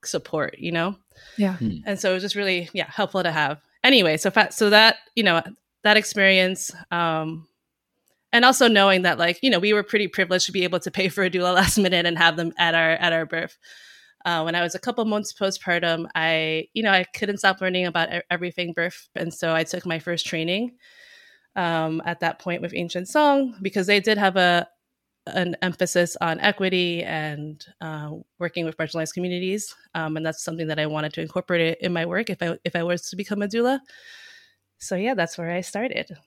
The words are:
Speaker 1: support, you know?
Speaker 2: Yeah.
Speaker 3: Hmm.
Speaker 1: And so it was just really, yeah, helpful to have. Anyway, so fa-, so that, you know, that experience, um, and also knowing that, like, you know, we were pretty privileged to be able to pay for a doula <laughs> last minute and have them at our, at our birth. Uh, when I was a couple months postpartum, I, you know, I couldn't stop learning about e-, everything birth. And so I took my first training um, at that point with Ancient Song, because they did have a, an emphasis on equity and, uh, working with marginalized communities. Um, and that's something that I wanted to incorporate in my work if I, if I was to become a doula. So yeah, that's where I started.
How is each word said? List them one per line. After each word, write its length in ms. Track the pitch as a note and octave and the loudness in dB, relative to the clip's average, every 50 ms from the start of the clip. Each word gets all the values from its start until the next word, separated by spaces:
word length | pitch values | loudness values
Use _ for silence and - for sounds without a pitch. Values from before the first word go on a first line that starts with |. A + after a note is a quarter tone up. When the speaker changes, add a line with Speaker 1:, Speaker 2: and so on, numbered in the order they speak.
| - | -10
Speaker 1:
support, 540 | - - E3 - - - D#3 C#3+ E2 - - | -6 -6 -6 -6 -4 -6 -4 -4 -4 -6 -8
you 140 | - E3+ E3+ | -8 -6 -4
know? 240 | E3 E3 F#3 G3+ - _ _ _ - - - - - | -2 -2 -4 -6 -8 _ _ _ -20 -20 -18 -4 -2
Speaker 2:
Yeah. 180 | G#3 F#3+ F#3 F3 | 0 0 0 -2
Speaker 3:
Hmm. 180 | - A3+ G3 - - | -4 -4 -4 -4 -6
Speaker 1:
And 140 | G3+ G3+ F#3+ | -6 -6 -2
so 100 | - G3 | 0 0
it 40 | F#3 | 0
was 80 | F#3 F#3 | 0 -2
just 100 | G3+ G3 | -4 -4
really, 340 | G3+ G3+ F#3+ F#3 F3 F3 - - | -2 0 0 0 -2 -2 -6 -6
yeah, 140 | G3 D#3+ - | -6 -6 -6
helpful 340 | - - G#3 F3+ - F#3+ F3+ | -2 -2 -2 -2 0 -2 -2
to 80 | F3 | 0
have. 300 | D#3 D#3 D3+ C#3 D3+ D3+ _ _ _ _ - | 0 0 0 0 -2 -6 _ _ _ _ 4
Anyway, 320 | B3 C#4 B3 F#3+ D#3+ D#3 | 6 6 8 6 6 2
so 140 | D#3+ - G3 - | 2 0 2 4
fa-, 180 | A3+ G#3 - | 4 2 2
so 200 | - - A3 G#3 | 2 2 4 6
that, 260 | G#3 G#3 A3 A3+ G#3+ - _ _ _ | 8 8 8 8 6 2 _ _ _
you 80 | A#3 A3 | 0 2
know, 200 | F#3+ E3+ E3 E3 - G#3 _ _ _ _ _ _ | 2 2 2 0 -4 -16 _ _ _ _ _ _
that 120 | G#3+ G#3+ | 4 4
experience, 760 | G#3+ G#3 - - G#3+ G3 F#3+ F#3+ F#3 F#3 F#3 F#3+ F#3+ - - - - E3+ _ | 4 4 0 0 4 4 6 6 6 4 2 0 -4 -8 -12 -12 -14 -10 _
um, 560 | - E3+ E3+ E3 D#3+ D#3+ D#3+ D#3+ E3 D#3+ D#3+ _ _ _ _ _ _ _ _ _ _ _ _ _ _ _ _ _ - | -2 0 0 0 0 -2 -4 -4 -8 -10 -14 _ _ _ _ _ _ _ _ _ _ _ _ _ _ _ _ _ 2
and 120 | A#3 A#3 | 6 6
also 220 | B3+ C4 - C4 | 6 6 6 6
knowing 360 | A#3 A3+ G3+ G3 G3 F#3+ F#3 F3+ | 6 8 6 6 6 6 4 4
that, 140 | F3 D#3+ A#2 | 2 2 2
like, 200 | E3+ E3+ F3 - - | 0 0 0 0 2
you 80 | C4+ | 2
know, 100 | A3+ F3 | 2 4
we 120 | F3 G#3 G#3 | 4 2 2
were 100 | G#3 G3+ | 2 0
pretty 240 | G#3 - G#3 G#3 F3+ | 0 0 0 0 0
privileged 380 | - - F#3 E3+ F#3 F#3 - | 0 -2 0 0 2 0 0
to 60 | - F3+ | -2 -2
be 120 | G3 F3+ | -2 -2
able 160 | F3+ F3+ F3+ | 0 -2 -2
to 100 | - F#3+ | -4 -4
pay 180 | - - F#3+ F#3 | -4 -2 -2 -2
for 140 | - - F#3+ | 0 0 -2
a 80 | F#3 | 0
doula 240 | E3 F#3 F3 F3+ F3+ | 0 0 0 2 4
<laughs> 0 | |
last 240 | F3+ G3 F3 - G#3+ | 4 4 4 4 2
minute 260 | G3+ F#3 F#3 F3 E3+ | 2 2 2 2 0
and 120 | E3+ E3+ D#3+ | 0 2 4
have 180 | E3+ E3+ D#3+ | 4 4 4
them 160 | D#3+ E3+ E3 E3 - | 2 -4 -4 0 0
at 160 | F3 E3+ E3 | 0 2 2
our, 160 | E3 E3 D#3+ | 2 2 2
at 220 | E3 - - F3 E3 | 2 2 0 0 0
our 140 | E3 D#3+ | 0 -2
birth. 300 | D#3 - D3 - - - _ _ - - - - - - - _ _ _ _ - | -4 -6 -6 -6 -8 -12 _ _ -20 -20 -20 -20 -20 -20 -20 _ _ _ _ -4
Uh, 180 | F3+ E3+ E3 D#3 | -2 -2 0 0
when 120 | E3 E3 | 0 0
I 60 | F3 E3+ | 0 0
was 120 | E3+ E3+ | -2 -4
a 40 | F#3 | -6
couple 240 | - B3 A#3+ A#3+ A3+ | -6 -4 -2 -2 0
months 280 | A3 G#3 G#3 G#3 - - | 0 0 -2 -4 -6 -6
postpartum, 760 | - G3+ G3 F#3+ - - - F3 F3 E3+ E3+ E3 E3 E3 - - | -4 -4 -4 -4 -4 -4 -2 -2 0 0 0 -2 -2 -4 -6 -4
I, 500 | E3+ D#3+ D#3+ E3 D#3+ D#3+ D#3 D#3+ D#3+ - _ _ | -2 0 0 0 0 0 -2 -4 -4 -6 _ _
you 80 | G#3+ A3 | -2 0
know, 80 | G#3+ | 2
I 140 | G3 F#3 F3+ | 2 2 2
couldn't 340 | - - - - G3+ G3+ G3 | 0 -6 -6 -4 -4 -4 0
stop 220 | - G3 F#3+ G3 | 2 0 2 2
learning 260 | F#3+ F#3 F#3 F3+ F3+ | -2 -2 0 0 -2
about 260 | F3 E3 F3 E3 E3 F3 | 0 0 -2 -2 -2 -4
e-, 80 | E3+ - _ | -6 -4 _
everything 420 | F3 F3 F3 F3 E3 - F3+ E3+ E3+ | -4 -4 -4 -6 -6 -6 -6 -6 -4
birth. 360 | - E3+ F3+ - - - _ _ | -4 -4 -4 -4 -10 -20 _ _
And 180 | - E3 E3+ D#3+ | -6 -6 -6 -6
so 220 | - - E3 D#3+ | -4 -2 0 0
I 80 | D#3+ D#3+ | 0 -2
took 220 | D#3 - F3+ - | -2 -6 -8 -6
my 120 | F3+ E3 E3 | -4 -6 -6
first 260 | - - E3+ E3 - | -4 -4 -4 -4 -4
training 460 | - - D#3+ D#3+ E3 F3+ G3+ A#3 B3 A#3+ _ _ - - - - - - - - - _ _ _ _ _ | -4 -4 -4 -2 -2 -2 -2 -4 -6 -8 _ _ -20 -20 -20 -20 -20 -20 -20 -20 -20 _ _ _ _ _
um, 460 | G3+ F3+ E3+ E3 E3 D#3+ D#3+ D#3 E3 - | -4 -2 0 0 0 -2 -2 -2 -4 -4
at 160 | E3+ F3 - | -4 -6 -2
that 180 | F3 E3 - _ | -4 -4 -4 _
point 240 | - F#3 E3+ F3 - | -6 -6 -6 -4 -6
with 120 | F3 - | -6 -6
Ancient 340 | - F3 E3+ - F3+ F#3 - | -6 -6 -4 -6 -8 -8 -2
Song, 460 | - D4+ D4+ D4 C#4 C#4 C4+ B3+ A3+ F#3+ | 0 2 4 4 4 4 2 -2 -4 -6
because 260 | F#3+ G3 G3 G#3 F#3 | -8 -4 -2 -2 0
they 140 | F3+ G3+ G3+ | 2 2 2
did 180 | F#3 A3+ G#3+ G3+ | 4 2 0 2
have 180 | G3+ F#3+ F3+ | 2 2 4
a, 300 | F#3+ F3+ F3 F3 F3 E3+ - _ _ _ _ _ _ _ _ _ _ _ | 4 4 4 4 2 0 -2 _ _ _ _ _ _ _ _ _ _ _
an 300 | - - - F3+ F3 E3+ - - | -6 -4 -2 -2 -2 -2 -2 -4
emphasis 540 | F#3 E3+ - F#3 F3 - F3+ F3 E3+ - - | -4 -2 -2 -2 0 2 2 2 2 0 -4
on 200 | - E3+ D#3+ - | -2 -2 -2 0
equity 640 | - G#3 G3+ - G3 F#3+ F#3 F3+ F3+ F3 E3+ E3+ - | 0 0 0 2 0 0 2 0 0 0 -2 -4 -4
and, 600 | - - D#3+ D3+ D#3 D3+ D3 D3 D#3 D3+ D3+ - - _ _ | -4 -4 -4 -4 -6 -6 -8 -10 -10 -12 -14 -20 -20 _ _
uh, 300 | F3 D#3+ D#3 D3+ D3+ D3+ D3+ E3 - _ _ _ | -12 -10 -10 -8 -10 -10 -12 -14 -16 _ _ _
working 260 | F3 E3+ _ F3+ E3+ | -8 -6 _ -4 -6
with 120 | D#3+ D#3+ | -6 -4
marginalized 380 | _ E3 D3+ - E3 D#3+ D#3 - | _ -6 -6 -4 -6 -6 -4 -4
communities. 600 | F3+ F3 F3+ F3+ F3 F3+ F#3 F#3+ G#3+ G3+ - - _ _ _ _ | -6 -4 -4 -4 -4 -4 -4 -4 -4 -6 -10 -16 _ _ _ _
Um, 220 | E3 D#3+ D#3 D#3 | -6 -6 -4 -4
and 100 | D#3 D#3+ | -4 -4
that's 160 | D#3+ D#3+ - - | -6 -6 -6 -8
something 240 | - E3 E3 E3 D#3 | -10 -6 -6 -4 -4
that 100 | D#3 D3+ | -2 -2
I 80 | D3+ | -2
wanted 260 | D3+ D3+ D3+ D3+ D3+ - | -2 -2 -4 -4 -6 -6
to 60 | E3 | -8
incorporate 580 | E3 D#3 - F#3 F3+ - F3+ E3+ E3 D#3+ E3 - | -10 -6 -6 -6 -4 -2 0 0 2 0 0 -2
in 120 | - F#3 F3 | -4 -2 -2
my 140 | E3+ E3 | -2 -2
work 240 | E3+ F3 F#3+ A3+ - | -2 -2 -4 -4 -4
if 120 | F#3+ - F3+ | -6 -4 -4
I, 160 | E3+ E3+ - _ | -6 -6 -4 _
if 100 | F3 - | -6 -4
I 80 | F3 E3+ | -2 -2
was 260 | E3+ F3 F3 - - | -2 -2 -4 -4 -10
to 60 | - | -10
become 260 | F#3 G3+ - G#3+ G3+ G3+ | -10 -8 -6 -4 -4 -4
a 40 | |
doula. 340 | G3+ G3 A#3 A#3 B3 C4+ C4+ C4+ _ - - - - - - - - - - _ _ _ _ _ _ _ _ | -4 -2 0 2 2 0 0 _ _ -20 -20 -20 -20 -20 -20 -20 -20 -20 -20 _ _ _ _ _ _ _ _
So 180 | - - G3 | -10 -6 -4
yeah, 180 | F3+ G3 A#3 C4+ | -2 -2 -2 0
that's 240 | G3+ E3+ E3+ - - | 0 -2 -4 -4 -8
where 120 | E3+ E3 | -6 -4
I 100 | E3+ F3+ | -4 -6
started. 560 | F3+ - - G3+ A3+ B3+ - - - _ F3 - _ | -6 -6 -6 -6 -6 -4 -4 -6 -8 _ -14 -20 _